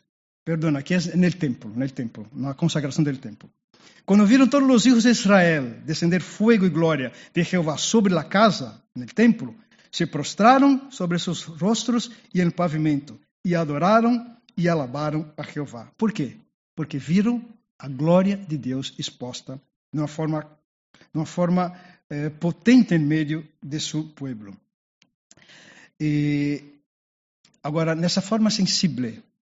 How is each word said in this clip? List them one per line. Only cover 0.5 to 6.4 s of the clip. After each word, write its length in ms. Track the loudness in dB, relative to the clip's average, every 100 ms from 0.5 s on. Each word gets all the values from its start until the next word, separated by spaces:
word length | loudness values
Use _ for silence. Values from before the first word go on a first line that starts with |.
| -2 -2 -2
aqui 160 | -2
é 220 | -2 0 2
no 160 | 2
templo, 360 | 0 -4 -4 -8 -6
no 140 | -6
templo, 380 | -6 -10 -12 -14
na 220 | -10 -10
consagração 500 | -2 -2 -2 -4 -2
do 140 | -2 -4
templo. 320 | -10 -18 -20 _ _ _ _ _ 0
"Quando 200 | 4 6
viram 220 | 6 6
todos 220 | 4 4
os 160 | 6 6
hijos 180 | 6
de 60 | 4
Israel 720 | 2 4 4 4 2 -2 -8 -8
descender 360 | -2 0 0
fuego 440 | -2 0